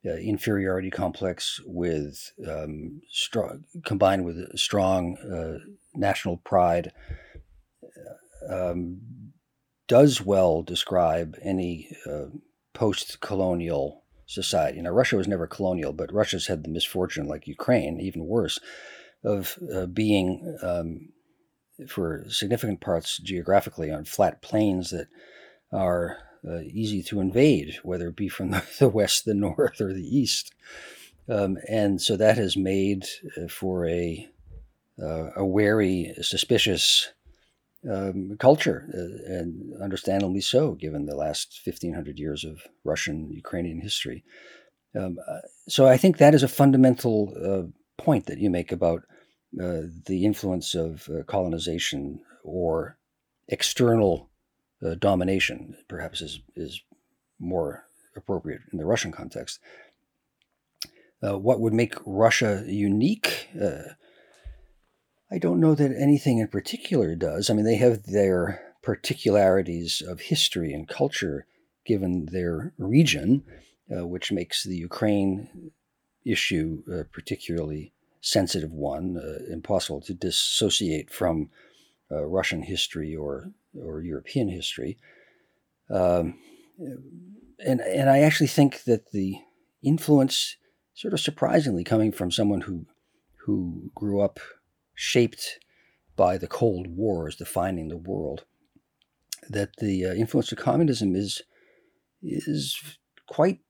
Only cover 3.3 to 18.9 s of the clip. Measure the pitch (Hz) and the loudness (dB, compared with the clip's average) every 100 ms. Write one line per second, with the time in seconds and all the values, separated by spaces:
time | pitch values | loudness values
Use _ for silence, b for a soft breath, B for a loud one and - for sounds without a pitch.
3.3 | 117 - - - 170 - 98 98 98 87 | -2 -2 -6 -18 -14 -6 4 4 4 0
4.3 | 85 - - - 101 92 95 87 - - | -6 -10 -6 -2 2 2 2 0 -6 -8
5.3 | 87 82 82 98 101 _ 156 98 98 95 | -6 -6 -8 -14 -20 _ -4 -2 -2 -4
6.3 | 87 - 98 87 85 85 - B B B | -6 2 4 6 4 -2 -12 B B B
7.3 | B B _ _ _ - - - - _ | B B _ _ _ -20 -20 -20 -20 _
8.3 | - 85 92 90 87 87 92 113 120 - | -18 -8 -4 -4 -4 -8 -10 -16 -20 -20
9.3 | _ _ _ _ _ - 117 147 123 95 | _ _ _ _ _ 4 8 8 6 2
10.3 | 98 92 80 80 87 - 92 82 82 80 | 4 6 4 -2 -6 -2 2 2 2 -4
11.3 | - 101 95 87 82 - - - 73 69 | -8 -4 -2 -2 -6 -12 -16 -10 -10 -10
12.3 | 73 _ _ _ - 110 95 - - - | -14 _ _ _ -2 -2 0 -8 -12 -6
13.3 | 98 92 87 85 73 69 - _ _ - | -2 0 0 -2 -2 -4 -8 _ _ -12
14.3 | - 95 82 76 71 87 95 127 107 92 | -8 -2 0 0 -2 -2 2 2 2 0
15.3 | 95 85 - 98 90 71 76 76 101 107 | -2 -4 -4 -2 -2 -4 -6 -4 -2 -2
16.3 | 92 87 87 76 80 - 92 92 78 73 | -2 -4 -6 -4 -6 -4 -4 -4 -4 -8
17.3 | 73 - - - - - 82 92 85 80 | -10 -12 -8 0 2 0 -6 -6 -8 -2
18.3 | 113 90 - B B B | -2 0 -4 B B B